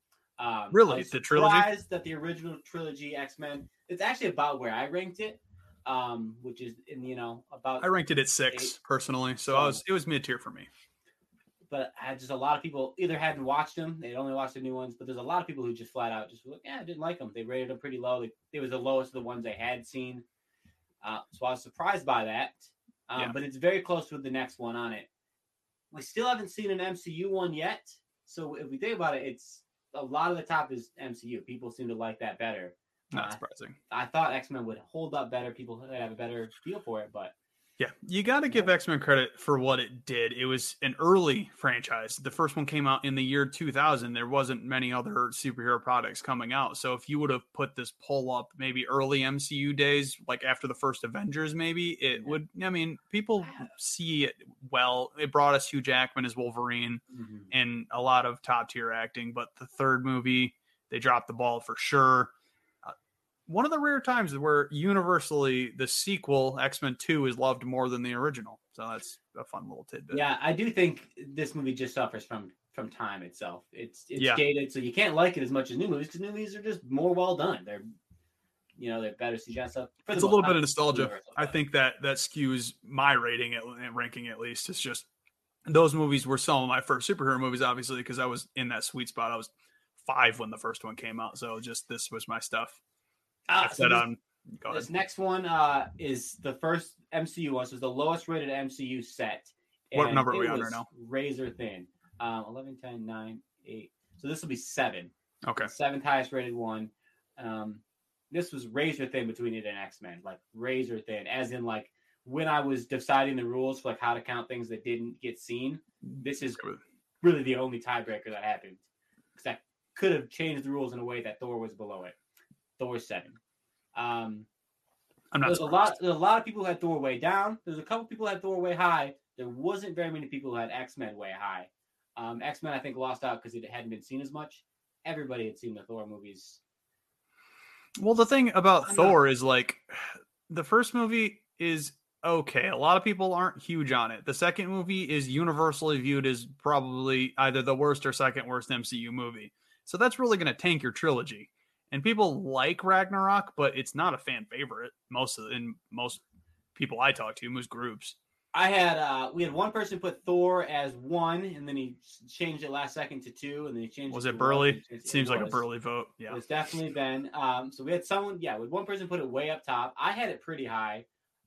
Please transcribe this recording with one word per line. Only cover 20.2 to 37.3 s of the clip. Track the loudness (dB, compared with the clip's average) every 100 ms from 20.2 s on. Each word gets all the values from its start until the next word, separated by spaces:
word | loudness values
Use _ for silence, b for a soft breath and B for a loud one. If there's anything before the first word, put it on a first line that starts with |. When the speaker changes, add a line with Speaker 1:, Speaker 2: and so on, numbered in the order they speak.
| -18 _ _ _ _ _ _ _
Speaker 1:
Uh, | -8 -8 -10
so | -4 -2
I |
was | -2
surprised | -8 _ 0 0 2
by | 2 2
that. | -2 -4 -8 -20 _ _ _ _
Um, | -4
Speaker 2:
Yeah. | -4
Speaker 1:
but | -4
it's | -6 2
very | 2 2
close | 0 -2 -2
with | -10
the | -4
next | -4 -4 -6
one | -8 -6
on | -6
it. | -8 -12 _ _ _ _ _ _ _ _
We | -16
still | -8 -2 0
haven't | 0 -4
seen | -6 -4
an | -2
M | -2 -6
C | -8
U | -6 -2
one | -2 -2
yet. | -2 -4 -6 -12 -20 _ _ _
So | -12 -10 -10
if | -10
we | -6
think | -4 0
about | 0 0
it, |
it's | -4 -10 -16 -20 _ _ _
a | -10
lot | -4 0 0
of | 0
the |
top | 0 0 0
is | -6 -10 -14
M | -12 -12
C | -10
U. | -10
People | -10 -12 -12
seem | -10 -8
to | -4
like | -6 -6
that | -8 -4
better. | -6 -6 -10 -14 _ _ _
Speaker 2:
Not | -6 -6
Speaker 1:
Uh, |
Speaker 2:
surprising. | -8 -12 -14 -18 -18 _
Speaker 1:
I | -6 -2
thought | 2 2
X-Men | 0 -6 -8 -8
would | -10
hold | -10 -8 -6 -4
up | -4
better. | -4 -6
People | -10 -12 -14
would | -12
have | -10 -10
a | -8
better | -8 -8 -10 -12
feel | -10 -10
for | -6 -8
it, | -8
but | -10 -12